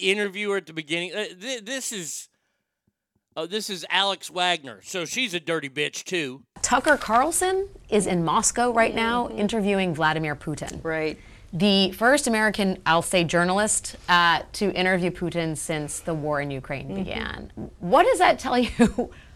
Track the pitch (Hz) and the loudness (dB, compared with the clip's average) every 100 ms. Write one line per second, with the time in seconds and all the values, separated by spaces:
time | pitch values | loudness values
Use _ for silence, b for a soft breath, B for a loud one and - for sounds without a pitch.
0 | 185 202 202 190 208 196 165 160 147 170 | 0 0 -2 -4 -4 -4 -6 -10 -6 -6
1 | 175 190 202 180 226 254 202 269 254 214 | -4 -6 -8 -8 -8 -8 -8 -8 -6 -8
2 | 151 - - _ _ _ _ _ _ _ | -10 -12 -16 _ _ _ _ _ _ _
3 | _ _ _ - 170 214 208 185 160 180 | _ _ _ -10 -6 -6 -6 -8 -2 0
4 | 196 190 - 165 180 170 135 101 - 185 | 0 -2 -6 -2 0 -2 -6 -16 -8 -6
5 | 160 240 254 175 160 165 143 131 147 - | -4 -4 -4 -4 -4 -4 -4 -4 -4 -4
6 | - 180 143 131 _ - - 247 311 285 | -6 -4 -4 -8 _ -8 0 2 4 2
7 | - 226 294 - 370 381 392 - - 214 | 4 4 4 2 2 0 -2 -10 -2 0
8 | 180 180 160 190 - - 247 233 226 226 | 2 0 2 2 2 2 2 4 2 2
9 | 226 240 240 220 208 226 202 196 185 151 | 0 0 -2 -2 0 2 2 2 0 2
10 | 156 156 156 143 - 147 139 - 160 160 | 2 2 -2 -4 -6 -8 -8 -8 -6 -4
11 | 156 - b b b 170 202 196 190 190 | -4 -6 b b b 0 4 4 2 2
12 | 233 285 254 220 214 202 190 185 - 165 | 4 4 2 2 2 2 0 0 2 2
13 | - 185 165 175 175 190 214 - - - | 4 0 2 2 2 2 2 0 -4 -8
14 | - 175 175 160 - - 202 - 185 185 | 2 4 4 2 -2 -4 -2 0 0 2
15 | 180 180 175 170 160 151 - 156 147 - | 0 -2 -4 -2 -2 -4 -4 -4 -6 -8
16 | 175 160 147 147 143 135 131 139 139 196 | -6 -4 -2 -2 -4 -8 -8 -8 -8 -6
17 | 190 - 60 - - - - - 175 262 | -6 -6 -8 -10 -14 -14 -14 -10 4 6
18 | 415 392 370 247 - 247 233 - 233 - | 6 6 4 2 0 0 0 4 4 4
19 | 240 B B | -6 B B